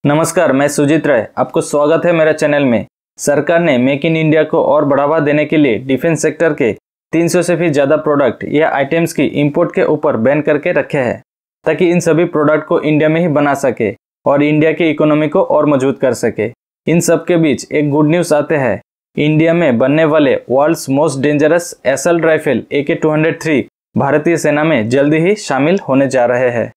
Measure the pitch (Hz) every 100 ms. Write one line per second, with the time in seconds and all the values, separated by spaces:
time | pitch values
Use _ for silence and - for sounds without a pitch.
0 | 143 147 160 185 160 131 147 143 143 156
1 | 147 127 104 - 127 170 156 147 147 156
2 | 175 170 160 151 151 147 139 113 90 _
3 | _ _ - 143 151 170 170 127 127 139
4 | 170 160 160 156 156 165 - 147 147 139
5 | 143 160 147 147 151 160 139 107 131 131
6 | 170 156 156 147 165 147 120 98 _ _
7 | _ 160 170 175 170 170 175 147 139 151
8 | 151 143 131 - - 143 156 131 139 165
9 | 165 - 139 - 147 147 170 180 - 151
10 | 151 123 117 147 147 147 175 147 135 151
11 | 123 101 - _ _ _ - 156 175 175
12 | 170 156 175 151 147 151 - 170 151 151
13 | 156 160 175 147 147 139 135 113 107 80
14 | _ _ - 143 147 151 156 156 165 151
15 | 151 151 151 180 185 147 151 139 135 117
16 | 131 117 117 101 110 123 _ _ - 165
17 | 165 170 - 175 160 123 - 147 151 143
18 | 151 170 170 147 147 160 127 95 _ _
19 | _ - 147 156 160 170 165 117 131 147
20 | 160 156 143 113 - 127 151 160 - 135
21 | 156 135 143 147 151 170 170 - - 135
22 | 180 175 165 156 156 117 - 139 151 165
23 | 156 151 156 156 160 143 - _ _ -
24 | 139 147 156 165 151 147 156 147 110 131
25 | 143 156 170 208 - 135 143 196 - 135
26 | 139 127 120 123 127 120 110